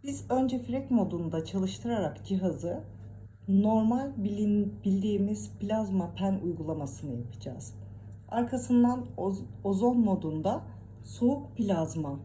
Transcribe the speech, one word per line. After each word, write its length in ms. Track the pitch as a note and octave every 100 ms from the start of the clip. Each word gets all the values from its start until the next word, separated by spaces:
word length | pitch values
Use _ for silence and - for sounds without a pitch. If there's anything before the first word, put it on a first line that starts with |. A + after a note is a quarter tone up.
Biz 280 | C#4 C#4 -
önce 280 | B3+ C4 B3
frek 320 | A#3+ B3+ C#4
modunda 540 | A#3 F#3+ F3 E3 D#3+
çalıştırarak 800 | D#3+ G3 F#3+ - A#3 A#3 D#3+ - -
cihazı 580 | F#3+ F#3 C#3 E3+ A#3+ - - - - - - -
normal 640 | G3 G#3 A3 A3 B3 C#4 C4+
bilin-, 580 | G3+ G3+ G#3 G#3 G3+ -
bildiğimiz 640 | G3+ F#3+ G#3 G3+ G3 G#3+ - -
plazma 540 | G3+ A3 G#3 F#3+ F3
pen 260 | F3 G3 G3
uygulamasını 720 | F3 E3 D#3 D#3 C#3 - D3
yapacağız. 600 | A#2+ A#2+ - C#3 B2 - - - - - - -
Arkasından 760 | A#3 A#3+ B3+ - B3 A#3+ B3+ - -
oz-, 280 | F#3+ F#3+ - -
ozon 360 | G3 F#3+ A#3+ B3
modunda 640 | G#3+ F#3 D#3+ D#3 F3 C#4+ - - - -
soğuk 520 | - - A#3+ C#4+ C#4+ -
plazma 640 | G3+ F3 D#3 E3 C#3+ C#3